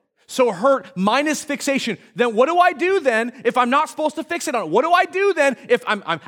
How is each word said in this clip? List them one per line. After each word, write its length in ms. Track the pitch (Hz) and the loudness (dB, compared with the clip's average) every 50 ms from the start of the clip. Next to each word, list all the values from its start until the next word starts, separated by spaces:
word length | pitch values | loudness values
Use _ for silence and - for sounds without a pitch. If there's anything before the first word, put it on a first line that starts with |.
| _ _ _ _ _ | _ _ _ _ _
So 240 | - - - 254 233 | -8 -2 0 0 0
hurt 440 | 196 170 214 269 269 254 - - - | 0 0 2 2 2 2 -2 -8 -6
minus 480 | 180 190 208 226 277 294 311 294 - - | -2 0 0 2 2 0 0 -2 -4 -4
fixation. 540 | - 285 - - 285 277 247 - 240 196 - - _ - | -6 -6 -4 -2 -2 -2 -2 -2 -4 -8 -8 -12 _ -4
Then 220 | 170 240 240 220 | -2 -2 0 2
what 120 | 208 254 | 2 2
do 120 | 302 339 349 | 2 4 4
I 140 | 349 349 359 | 4 4 2
do 260 | 240 320 359 392 392 | 0 -2 0 0 0
then 340 | 294 254 226 220 233 240 233 262 - | 0 2 0 0 -2 -4 -6 -4 -4
if 140 | 233 - | -2 0
I'm 140 | 247 247 240 | 0 0 2
not 180 | 254 294 311 - | 2 0 0 0
supposed 260 | - - 311 302 - | -4 -4 -4 -4 -4
to 80 | 320 311 | -6 -8
fixate 300 | - 339 339 - 320 254 | -6 -6 -6 -6 -4 -4
on 80 | 233 | -4
it? 80 | 185 156 | -4 0
What 140 | 160 220 277 | 0 0 2
do 100 | 330 349 | 4 2
I 120 | 359 381 | 2 2
do 280 | 359 285 359 392 403 370 | 0 -2 -2 0 0 2
then 240 | 330 285 277 247 - - | 2 2 0 0 -2 -2
if 160 | - 240 233 - | 0 0 0 0
I'm, 160 | - 214 202 - | -2 -4 -4 -2
I'm, 160 | - 165 147 - | -6 -6 -6 -4